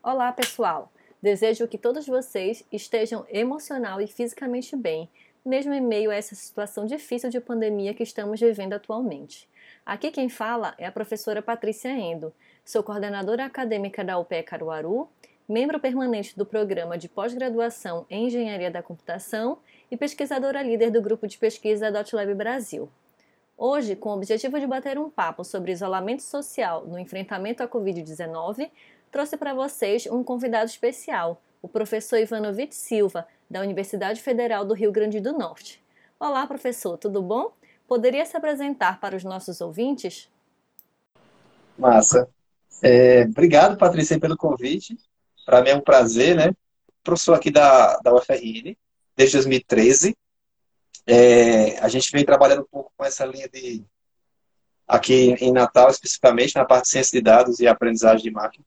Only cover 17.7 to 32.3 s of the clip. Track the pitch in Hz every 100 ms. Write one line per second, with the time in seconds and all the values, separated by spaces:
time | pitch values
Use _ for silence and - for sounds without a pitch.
17.7 | 233 190 170 - 202 240 240 220 202 180
18.7 | 175 - 170 - 175 - 214 233 320 _
19.7 | _ _ 247 294 - 285 269 269 277 262
20.7 | 226 226 226 202 220 208 - 220 220 214
21.7 | 214 214 208 208 220 202 202 214 262 220
22.7 | - - _ _ _ _ _ _ _ 247
23.7 | 285 226 196 214 202 190 220 269 285 269
24.7 | 262 277 269 311 - 170 165 180 196 175
25.7 | 175 190 190 190 269 - 285 285 - 202
26.7 | 165 - 175 180 190 190 190 202 240 240
27.7 | 240 196 170 156 156 165 160 170 214 311
28.7 | _ _ _ _ 269 294 311 294 262 277
29.7 | - 202 226 - 247 247 247 247 226 226
30.7 | - 240 262 - 220 170 170 _ _ 180
31.7 | 220 214 220 220 233 214